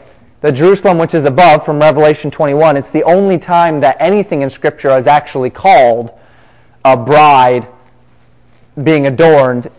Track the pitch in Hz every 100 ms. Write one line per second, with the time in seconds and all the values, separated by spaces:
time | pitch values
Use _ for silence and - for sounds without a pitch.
0 | _ _ _ _ 147 131 170 196 208 170
1 | 165 165 139 127 165 151 160 147 151 143
2 | 151 151 147 - 151 143 160 139 135 156
3 | 156 180 196 175 - 170 170 156 135 -
4 | 165 208 196 151 135 - 156 147 143 131
5 | 127 147 143 139 127 - 190 175 123 113
6 | 117 - _ _ _ _ _ _ 135 127
7 | 117 147 151 135 127 123 120 - _ _
8 | _ _ _ _ _ _ _ - 139 156
9 | 139 123 165 151 131 123 120